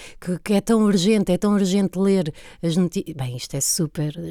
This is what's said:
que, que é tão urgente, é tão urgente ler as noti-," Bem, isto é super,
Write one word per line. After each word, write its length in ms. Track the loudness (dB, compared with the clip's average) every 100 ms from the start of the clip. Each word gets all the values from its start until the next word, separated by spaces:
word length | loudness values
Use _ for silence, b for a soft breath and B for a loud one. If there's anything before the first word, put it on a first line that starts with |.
| B B
que, 200 | -8 -6
que 100 | 0
é 60 | 0
tão 220 | 2 4
urgente, 500 | 4 4 4 2 2
é 60 | 0
tão 140 | 2
urgente 460 | 2 2 2 0 0
ler 340 | 2 2 0 B B B
as 140 | -2 0
noti-," 380 | 0 -2 -8
Bem, 220 | -8 -8 -8
isto 180 | -8
é 60 | -4
super, 560 | -4 -2 -4 -4 -6 -6 -10